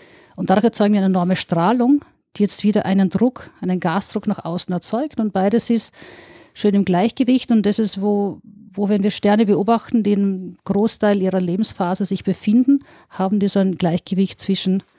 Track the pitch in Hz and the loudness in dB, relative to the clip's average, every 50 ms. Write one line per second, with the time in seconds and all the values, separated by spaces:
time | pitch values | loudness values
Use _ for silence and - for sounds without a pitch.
0 | - - - - _ _ _ - 180 - 190 208 208 233 - - 208 208 214 208 | -20 -20 -20 -20 _ _ _ -6 -2 0 2 2 2 2 2 2 2 2 2 2
1 | 190 190 190 185 175 185 190 - - - 180 165 165 185 240 254 240 247 285 285 | 2 2 2 2 0 0 0 -2 -2 -2 -2 0 2 2 2 2 2 2 2 2
2 | - _ _ _ _ _ - - 208 202 - - - 208 208 214 - - 196 196 | 0 _ _ _ _ _ -6 -2 -2 0 0 0 0 0 0 0 0 0 2 2
3 | 196 180 - 185 220 254 254 - - - - - - 180 185 180 - 180 160 202 | 2 2 2 2 0 0 -2 -4 -14 -20 -14 -8 -4 -4 -2 -2 -2 -2 -2 -2
4 | - - - 214 - - 202 - - 165 175 180 - - 180 175 - - - 226 | -4 -4 -6 -6 -4 -4 -4 -4 -6 -8 -6 -6 -6 -4 -6 -6 -6 -4 -4 -4
5 | 294 302 - - 226 208 - 190 185 202 202 233 214 - 233 226 202 - - - | -4 -4 -4 -4 -4 -2 0 0 0 2 2 2 2 2 0 0 -2 -4 -10 -16
6 | - - - - - - - - - _ _ - - 208 196 202 196 - 185 175 | -20 -20 -20 -20 -20 -20 -20 -20 -20 _ _ -4 0 2 2 2 2 2 2 2
7 | 196 233 - - 262 220 254 254 - - 240 220 202 - 208 - 220 202 - 196 | 0 0 0 -2 0 2 0 0 2 2 2 2 2 2 0 0 -2 -2 -4 -4
8 | 190 208 208 202 202 196 160 - - - - - - - - - 202 196 214 202 | -2 -2 0 0 -2 -4 -6 -10 -16 -20 -20 -20 -20 -14 -8 -4 -2 0 0 0
9 | 190 208 - - - 202 208 214 233 196 202 - 196 196 233 226 - - - 233 | 0 0 -2 0 0 2 4 4 4 4 2 2 2 2 0 0 0 0 -2 0
10 | 208 202 208 196 202 196 190 185 185 175 175 - - - 196 202 214 226 - - | 2 2 0 2 0 0 -2 -4 -8 -12 -14 -12 -6 -4 -2 0 0 0 0 0
11 | - 208 202 202 185 185 185 185 185 175 175 190 220 - - - 190 175 185 - | 0 2 2 2 0 0 0 0 0 0 0 -2 -2 -2 -2 -4 -2 -2 -2 -2
12 | 202 175 196 190 - - 180 - - - 208 240 254 262 277 277 - - - - | -4 -4 -4 -4 -2 -4 -4 -4 0 2 2 4 4 4 2 0 0 -4 -20 -20
13 | _ _ - - 190 190 202 208 196 202 - 202 196 190 180 143 - 170 160 185 | _ _ -6 -4 -2 -2 0 0 0 0 0 0 0 0 0 -2 -2 -2 -2 -2
14 | - - 196 180 196 185 - - - - 196 185 - 190 185 190 - _ _ | -4 -4 -2 -2 -2 -2 -4 -6 -4 -4 -4 -2 0 0 -2 -2 -2 _ _